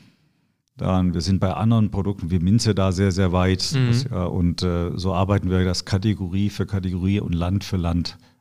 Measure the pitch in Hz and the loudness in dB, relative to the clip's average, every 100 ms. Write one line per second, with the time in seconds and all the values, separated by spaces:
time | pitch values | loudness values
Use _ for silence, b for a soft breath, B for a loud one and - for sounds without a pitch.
0 | B B B B B _ _ - 92 92 | B B B B B _ _ -6 -2 2
1 | 92 85 85 95 95 82 113 113 107 101 | 2 0 0 0 0 0 2 2 2 0
2 | 95 98 82 90 87 113 110 95 95 90 | -4 -4 -2 0 2 2 2 2 2 2
3 | 98 92 95 90 92 92 - 135 120 120 | 0 2 2 2 2 2 0 0 2 2
4 | 120 92 90 92 87 82 90 87 85 - | 0 -4 -4 0 0 0 -2 -2 -2 -4
5 | 90 90 95 98 90 92 92 87 - 98 | -2 0 2 2 2 2 2 -2 -2 -2
6 | 110 101 92 95 104 - 98 101 92 90 | 0 -2 -2 -2 -2 -2 -4 -4 -4 -2
7 | 95 101 - 85 87 98 - 95 85 85 | 0 0 -2 -2 0 -2 -2 -2 0 0
8 | 82 - b b | -2 -8 b b